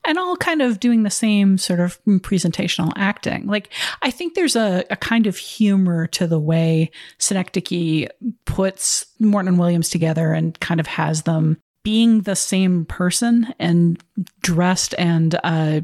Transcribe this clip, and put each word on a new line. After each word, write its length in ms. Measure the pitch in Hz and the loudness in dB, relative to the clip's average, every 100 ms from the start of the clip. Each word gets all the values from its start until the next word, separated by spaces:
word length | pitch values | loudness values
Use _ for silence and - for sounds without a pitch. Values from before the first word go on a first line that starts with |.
| - | -2
And 100 | 320 | -2
all 200 | 359 349 | -2 -2
kind 260 | - 320 | -2 0
of 180 | 254 202 | 0 0
doing 220 | 240 233 | 2 2
the 80 | 208 | 0
same 480 | - 220 208 196 190 | 0 2 4 4 2
sort 220 | - 175 | 0 0
of 220 | 175 - - | -2 -2 0
presentational 840 | 190 - 185 175 - 170 - 160 - | 0 2 0 0 -2 -4 -2 -4 -2
acting. 500 | 196 208 - - 196 | -4 -4 -6 -6 -4
Like, 240 | 208 202 - - - | -6 -6 -10 -8 -4
I 100 | 254 | -6
think 240 | - 339 | -4 -6
there's 220 | 349 320 233 | -2 0 2
a, 280 | 214 180 - | 0 0 -2
a 60 | 202 | -8
kind 300 | - 233 214 | 0 0 0
of 100 | 180 | -2
humor 720 | - - 214 196 185 170 165 | -12 0 2 4 2 0 -2
to 200 | - 170 | -2 -2
the 120 | 165 | 0
way 500 | 151 165 165 160 160 - - _ | 2 2 2 2 0 -4 -20 _
Synecdoche 880 | - 196 - 190 - 175 165 156 - - 240 - - | -4 -2 -4 -6 -4 -4 0 -2 -2 -8 -10 -8 -8
puts 600 | - 294 285 - - - _ | -2 -2 -2 -4 -4 -6 _
Morton 300 | 220 208 185 | 2 2 2
and 100 | 180 | 2
Williams 320 | 175 170 165 | 4 2 0
together 420 | 170 160 160 160 | 0 0 0 0
and 260 | 160 160 - | 0 -2 -4
kind 200 | - 165 | -4 -2
of 60 | 156 | -2
has 380 | - 156 156 | -4 -2 -2
them 340 | 165 160 156 160 _ _ | -2 0 0 0 _ _
being 380 | 208 220 233 220 | -2 2 4 4
the 140 | 196 185 | 0 -4
same 480 | - 190 185 180 | -2 0 2 0
person 720 | 160 - 180 - 233 233 226 - | -2 -2 -2 0 2 2 0 -4
and 440 | 170 170 170 170 _ - 180 _ | 0 4 4 0 _ -10 -10 _
dressed 540 | 185 170 175 185 - - | -2 2 2 0 -2 -2
and, 400 | 175 165 160 175 | 0 2 2 0
uh, 380 | 170 160 156 156 | 0 0 0 0